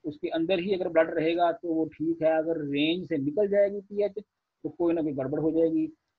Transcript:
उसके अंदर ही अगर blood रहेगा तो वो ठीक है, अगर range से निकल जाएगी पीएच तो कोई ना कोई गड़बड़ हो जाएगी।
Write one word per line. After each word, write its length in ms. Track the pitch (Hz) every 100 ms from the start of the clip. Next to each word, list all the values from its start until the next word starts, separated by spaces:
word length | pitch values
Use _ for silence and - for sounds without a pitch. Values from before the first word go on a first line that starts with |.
| 160
उसके 220 | 147 175
अंदर 300 | 165 165 190
ही 140 | 185
अगर 140 | 185 175
blood 240 | 165 165 170
रहेगा 360 | 160 170 170
तो 220 | 165 175
वो 120 | 160 156
ठीक 340 | - 160 165
है, 160 | 160 160
अगर 280 | 160 156 147
range 400 | 143 156 175 165
से 80 | 160
निकल 300 | 139 170 208
जाएगी 340 | 202 202 202
पीएच 380 | 196 202 202 202 - _ _ _
तो 60 | 151
कोई 240 | - 170
ना 80 | 170
कोई 120 | 151
गड़बड़ 260 | 135 131 151
हो 120 | 156
जाएगी। 400 | 160 165 160 160 - _